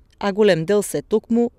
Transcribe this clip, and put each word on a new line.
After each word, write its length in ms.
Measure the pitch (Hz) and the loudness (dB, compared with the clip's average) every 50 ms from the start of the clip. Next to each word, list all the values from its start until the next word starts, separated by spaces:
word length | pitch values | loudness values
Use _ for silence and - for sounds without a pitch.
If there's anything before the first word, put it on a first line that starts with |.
| _ _ _ - | _ _ _ -8
а 120 | - 202 190 | -6 -4 0
голем 320 | 208 220 202 175 160 160 | 2 2 4 2 2 0
дел 180 | 170 202 208 190 | 0 0 -2 -2
се 200 | - - 147 - | -2 -6 -8 -4
токму 480 | - 208 220 - - 226 233 240 233 - | -4 -4 -4 -2 -2 0 0 0 -2 -2